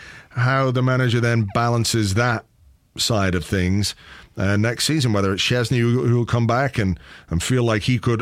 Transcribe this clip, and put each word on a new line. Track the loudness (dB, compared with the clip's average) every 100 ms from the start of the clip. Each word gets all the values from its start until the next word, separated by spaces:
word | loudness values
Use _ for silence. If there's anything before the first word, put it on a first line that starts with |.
| -6 -20 -12
how | -2 0 2 0
the | 0
manager | 0 2 2 2
then | 2 0 0 0
balances | 0 0 0 0 0
that | 0 0 -2 -6 _ -20 _ _ -6
side | -2 0 0
of | 0
things, | -2 0 0 0 -2 -6 -16 -20 -20 -4
uh, | 0 2
next | 0 -2 -2
season, | 0 0
whether | 2 0
it's | 0
Szczesny | 0 0 0 2
who, | 2 2 2
who'll | 2 2
come | 0 2
back | 0 0 0
and, | -2 -2 -8 -20 -6
and | -4
feel | 0 0
like | 2 0
he | 0 0
could | 0 -2